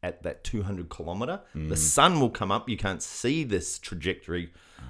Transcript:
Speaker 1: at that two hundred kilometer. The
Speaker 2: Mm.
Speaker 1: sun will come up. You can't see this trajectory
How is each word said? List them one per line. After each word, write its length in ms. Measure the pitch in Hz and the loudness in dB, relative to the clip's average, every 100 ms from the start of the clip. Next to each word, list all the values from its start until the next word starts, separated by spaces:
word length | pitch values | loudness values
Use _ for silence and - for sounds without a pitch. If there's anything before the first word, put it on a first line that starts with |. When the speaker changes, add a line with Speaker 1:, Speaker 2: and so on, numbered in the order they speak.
Speaker 1:
at 200 | 90 - | -6 -6
that 180 | 80 - | -8 -8
two 200 | - 107 | -4 -4
hundred 240 | 95 95 85 | -2 -4 -8
kilometer. 520 | - 80 90 123 196 - | -8 -8 -4 -4 -6 -8
The 200 | - 78 | -8 -2
Speaker 2:
Mm. 40 | - | 2
Speaker 1:
sun 420 | - - 156 175 | 4 8 8 8
will 100 | 131 | 4
come 200 | - 98 | 2 0
up. 180 | 101 - | 0 0
You 80 | 110 | -2
can't 260 | 101 85 | -2 -4
see 420 | - - 120 156 | -8 -2 0 0
this 340 | 143 98 85 - | 2 0 -2 -8
trajectory 720 | - 87 78 92 - 87 87 - - - | -8 -6 -4 -4 -4 -4 -4 -12 -20 -20